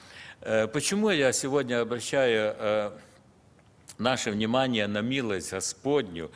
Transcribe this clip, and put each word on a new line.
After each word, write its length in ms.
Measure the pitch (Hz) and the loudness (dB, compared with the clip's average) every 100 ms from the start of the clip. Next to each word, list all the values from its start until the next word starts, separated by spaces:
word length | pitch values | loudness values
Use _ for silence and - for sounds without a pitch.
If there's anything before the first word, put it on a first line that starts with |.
| - - - - | -20 -20 -20 -12
Э, 260 | - 110 110 | -2 0 2
почему 440 | 147 - 196 214 | -2 -2 0 2
я 220 | 170 135 | 4 4
сегодня 500 | - 139 143 127 120 | 2 0 0 0 0
обращаю, 720 | 113 120 - 139 131 110 107 107 | 0 -4 -2 2 4 4 2 0
э, 320 | 107 107 104 - - - _ _ _ - _ _ - - | 0 0 -2 -8 -20 -20 _ _ _ -20 _ _ -18 -4
наше 320 | 113 127 117 | 0 0 -2
внимание 560 | 104 110 127 135 113 101 | -2 2 2 2 2 0
на 140 | 104 | -2
милость 520 | 117 135 117 95 78 | -2 -2 -2 -4 -4
Господню? 800 | 95 - - 135 143 107 85 78 | -6 -6 -4 0 0 0 -8 -12